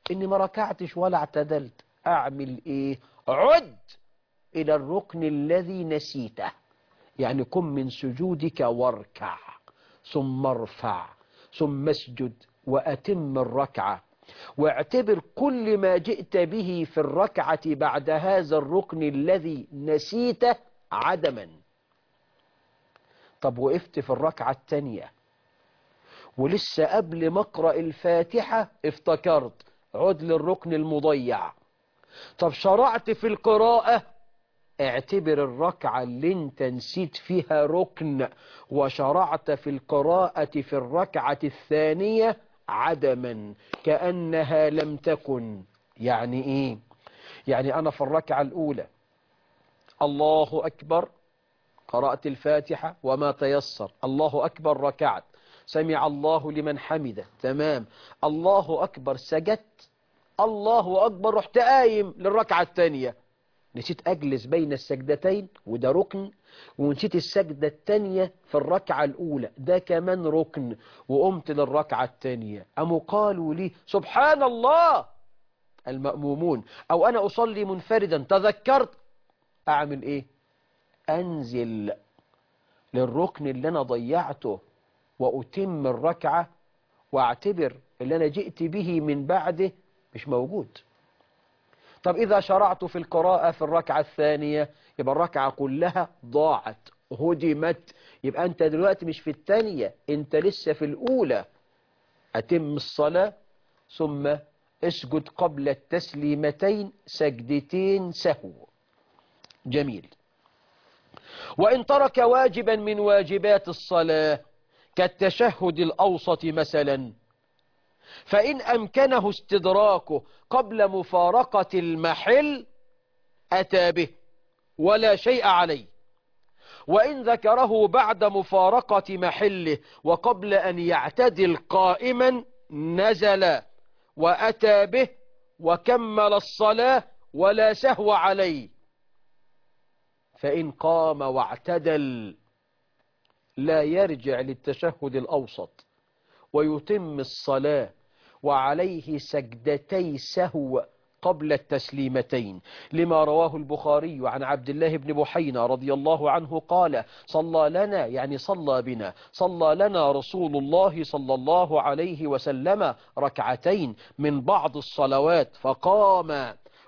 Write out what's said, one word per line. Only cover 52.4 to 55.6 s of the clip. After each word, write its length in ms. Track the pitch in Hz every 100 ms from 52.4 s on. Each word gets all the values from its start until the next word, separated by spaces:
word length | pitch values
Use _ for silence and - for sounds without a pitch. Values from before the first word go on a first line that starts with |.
| 147 151 147 156 160 -
وما 280 | 131 135 147
تيسر، 600 | 135 139 143 - - 101 -
الله 420 | 131 135 156 143 160
اكبر، 360 | - 156 139
ركعت، 420 | 139 - 143 95 - _ _ _